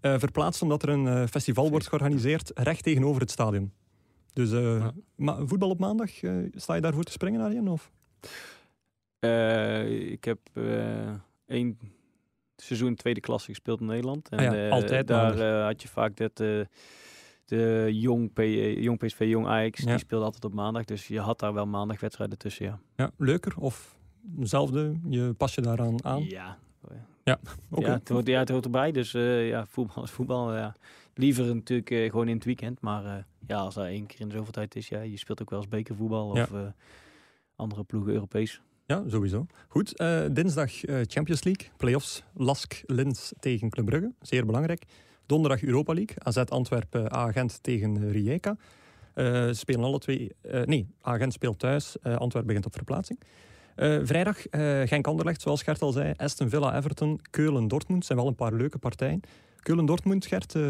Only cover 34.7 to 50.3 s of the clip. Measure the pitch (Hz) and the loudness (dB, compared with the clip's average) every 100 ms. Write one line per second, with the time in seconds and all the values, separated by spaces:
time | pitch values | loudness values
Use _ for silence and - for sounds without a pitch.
34.7 | - 113 104 110 101 - 110 107 98 104 | -10 -8 -8 -8 -10 -8 -8 -6 -6 -4
35.7 | 107 110 104 110 110 104 101 117 101 101 | -6 -6 -4 -2 -2 0 0 -2 -4 -10
36.7 | - - - - - _ _ _ - 110 | -12 -20 -20 -20 -20 _ _ _ -8 -8
37.7 | 104 101 110 101 104 101 107 110 - _ | -6 -6 -4 0 0 0 -2 -2 -6 _
38.7 | _ - 170 147 107 98 101 170 - - | _ -4 -2 0 0 0 -2 -4 -10 -2
39.7 | - 208 - 165 165 151 139 180 151 135 | 0 0 0 0 2 2 2 2 0 -2
40.7 | - - 135 117 156 151 156 185 190 - | -4 -4 -2 0 -2 0 0 0 -2 -6
41.7 | - 123 135 - - - - 127 139 - | -2 2 2 0 -10 -12 -2 0 0 -4
42.7 | - - 127 135 123 - - 139 117 113 | -10 -2 0 0 -2 -8 -6 -2 0 -2
43.7 | 110 101 147 214 - - 127 110 117 165 | 0 0 0 -2 -6 -2 0 2 2 0
44.7 | 170 - - - _ - 151 151 131 143 | -2 -8 -20 -20 _ 0 4 4 2 2
45.7 | 127 151 165 214 - - 117 123 131 120 | 2 2 0 -2 -4 0 0 2 0 0
46.7 | 120 104 120 110 123 120 110 123 - - | -2 0 -2 0 0 0 0 -2 -2 -2
47.7 | 117 107 104 104 104 104 165 202 208 - | 0 2 0 0 0 0 0 -2 -4 -8
48.7 | - - - - - 127 123 120 113 - | -20 -20 -20 -10 -2 2 2 2 0 0
49.7 | 123 123 139 - 131 120 | 0 2 0 -2 -2 -4